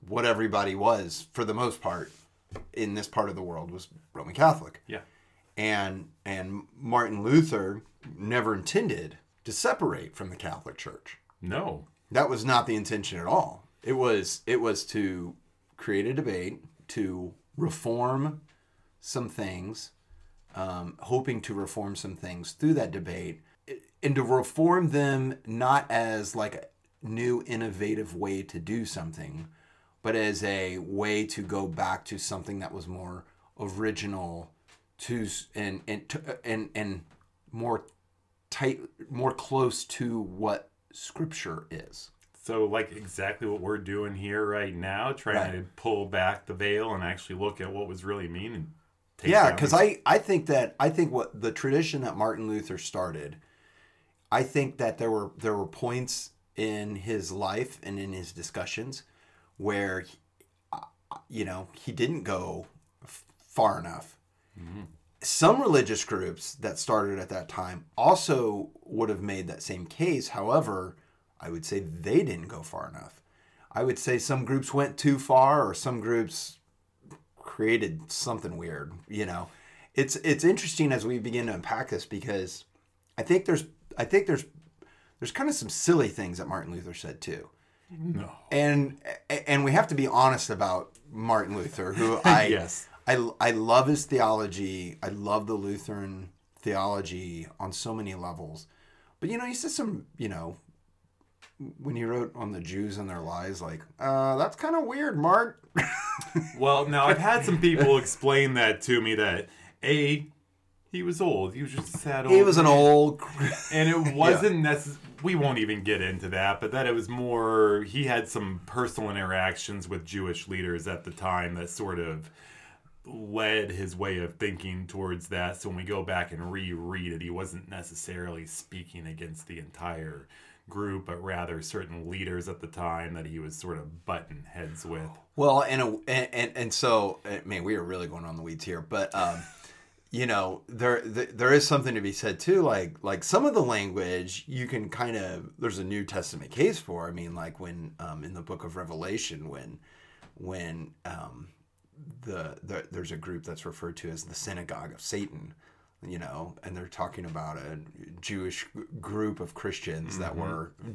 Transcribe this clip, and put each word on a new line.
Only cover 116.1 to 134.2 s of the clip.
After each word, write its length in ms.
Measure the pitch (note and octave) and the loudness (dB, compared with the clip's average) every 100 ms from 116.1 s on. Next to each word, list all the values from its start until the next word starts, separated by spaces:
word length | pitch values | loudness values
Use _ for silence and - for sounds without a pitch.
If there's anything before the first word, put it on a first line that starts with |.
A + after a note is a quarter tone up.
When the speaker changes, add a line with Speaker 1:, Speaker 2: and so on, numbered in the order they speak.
| F#2 F#2+ | -2 -2
Speaker 2:
that, 320 | F#2+ G2 G2+ | 2 2 2
but 120 | G#2+ | 0
that 140 | C3 B2 | 0 2
it 80 | |
was 140 | A#2 G2+ | 0 -2
more, 760 | B2 B2 A#2 A2+ A2 G#2+ G#2 | -4 0 2 4 6 8 6
he 200 | G2+ B2+ | 2 -2
had 240 | C3 A#2 A2+ | 2 2 0
some 320 | A#2 G2+ F2+ - | -4 -4 -6 -6
personal 440 | B2 B2 - G#2 | -2 -2 -2 -4
interactions 800 | G2+ F#2 F#2+ F#2 F2+ - G2+ F2 | -2 0 2 2 0 -8 -8 -6
with 160 | F#2 | -8
Jewish 420 | D#2+ G2 F#2 E2+ - | -6 -4 -4 -4 -6
leaders 400 | F#2+ F2+ E2+ E2 | -4 -2 -4 -4
at 180 | F2 | -8
the 60 | - | -10
time 440 | - F#2+ F2+ F2 F2 | -6 -2 0 0 -4
that 140 | F2 | -8
sort 280 | - G2+ E2+ | -6 -6 -4
of 320 | E2 D#2 D#2+ - - - - - - - - | -4 -6 -10 -20 -20 -20 -20 -20 -20 -20 -16
led 640 | A2+ G#2+ G#2+ G#2+ A2 G2 | -12 -6 0 2 2 0
his 260 | F2+ F#2+ F2 | -4 -6 -4
way 220 | G2 F2+ | -2 -2
of 180 | E2+ - | -4 -2
thinking 500 | G2+ F#2 F#2+ F#2 F2+ | -4 -4 -6 -8 -8
towards 420 | F#2+ F#2+ F2 E2 | -6 -4 -6 -6
that. 280 | F#2 F2+ F2 | -2 -2 -4
So 80 | G2+ | -8
when 80 | F2+ | -8
we 60 | |
go 180 | F2+ G2+ | -4 -4
back 300 | F2 F2+ E2+ | -2 -2 -2
and 200 | E2 F2 | -6 -8
reread 600 | F#2+ F2+ E2+ E2+ F#2 F2 | -6 -6 -6 -6 -6 -6
it, 100 | E2 | -6
he 80 | E2+ | -6
wasn't 380 | F2 F#2 F2 F2+ | -6 -8 -10 -12
necessarily 800 | F#2+ E2+ E2 - F2+ F2 E2 D#2+ | -14 -12 -12 -10 -8 -8 -10 -12
speaking 600 | - - F#2 E2+ F2 D#2+ | -14 -14 -16 -14 -14 -12
against 400 | D#2+ D#2+ D#2+ - | -12 -12 -14 -14
the 120 | E2 | -14
entire 720 | D2+ - F2 D#2+ D#2+ D2 - - - _ - | -14 -10 -8 -6 -10 -12 -18 -20 -20 _ -12
group, 380 | G2 G#2 F#2+ F#2 | -6 -4 -4 -8
but 140 | F2 | -8
rather 380 | F#2+ F2+ E2+ D#2+ | -6 -6 -6 -8
certain 460 | D#2+ G2+ E2+ E2+ E2 | -8 -8 -8 -10 -8
leaders 400 | F#2+ F#2 F2+ F2+ | -6 -6 -6 -6
at 120 | F2 | -10
the 60 | D#2+ | -12
time 480 | E2+ E2+ E2 E2+ | -6 -4 -4 -6
that 120 | E2+ D#2 | -8 -10
he 120 | D#2+ | -10
was 160 | D#2 D#2 | -10 -10
sort 220 | F2+ D#2 | -10 -10
of 260 | D2+ E2 | -10 -14
butting 400 | - F2 | -8 -8